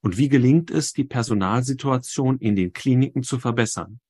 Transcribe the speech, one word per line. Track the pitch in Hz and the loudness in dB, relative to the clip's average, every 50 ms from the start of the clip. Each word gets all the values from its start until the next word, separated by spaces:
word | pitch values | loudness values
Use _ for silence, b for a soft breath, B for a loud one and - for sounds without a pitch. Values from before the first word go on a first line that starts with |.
Und | - 104 87 | -2 -2 0
wie | 101 147 139 | 0 2 4
gelingt | 139 135 123 127 143 170 165 - | 4 4 6 6 4 4 2 0
es, | - 160 143 - | -4 -4 -4 -2
die | - - 135 | -4 -4 -6
Personalsituation | - - 123 113 - 110 101 95 92 107 123 127 131 135 131 - 139 131 127 127 - - - 135 131 135 127 | -4 -2 -4 -2 0 0 0 0 0 0 0 -2 -2 -6 -4 -2 -2 -2 -2 -4 -6 -4 -2 0 0 0 0
in | 110 110 104 | 0 0 0
den | 98 92 90 | 0 0 -2
Kliniken | _ - - 139 127 123 135 135 - 135 127 | _ -4 0 2 2 2 2 0 -2 -6 -4
zu | - - 123 | -4 -6 -4
verbessern? | - 123 113 117 113 - - 95 82 95 107 120 _ | -2 -2 0 0 0 -2 -2 -8 -10 -12 -16 -20 _